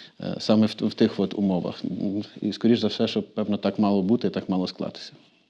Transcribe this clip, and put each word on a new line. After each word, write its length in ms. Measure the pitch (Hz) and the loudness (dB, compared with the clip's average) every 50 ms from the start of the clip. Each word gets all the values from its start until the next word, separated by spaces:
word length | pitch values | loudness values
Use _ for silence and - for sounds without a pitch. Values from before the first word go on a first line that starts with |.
| - - _ - | -20 -20 _ -12
е, 140 | - 90 87 - | -8 -8 -8 -4
саме 260 | - - 110 110 110 | 0 2 4 6 4
в, 100 | 107 - - | 4 2 0
в 120 | 113 107 - | -4 -2 0
тих 260 | - 113 107 - - | 2 2 2 2 2
от 140 | 98 92 - | -2 -2 0
умовах. 500 | - 101 95 92 87 82 - - - - - - - - 101 95 104 104 - - - | 0 0 2 2 0 0 -4 -6 -6 -6 -6 -6 -4 -4 -4 -2 -4 -6 -8 -8 -6
І, 120 | - 104 95 | -4 -4 -4
скоріш 260 | - - 113 120 104 | 0 2 4 4 4
за 80 | 107 101 | 2 0
все, 200 | - - 113 110 | 0 0 -2 -2
що, 140 | - 110 | 0 -2
певно, 360 | 101 - - 110 107 104 101 98 | -4 -4 -4 -6 -4 -2 -2 0
так 220 | - 101 95 - | 0 -2 0 2
мало 220 | 107 101 101 98 | 2 4 4 4
бути, 280 | 92 95 117 117 - 95 | 4 2 2 2 0 0
так 200 | - - - - | -2 -4 -4 -2
мало 180 | 95 92 90 - | -2 -2 -2 -4
склатися. 440 | - - 80 - - - - - - - - _ _ _ _ | -4 -6 -8 -8 -10 -12 -16 -18 -18 -20 -20 _ _ _ _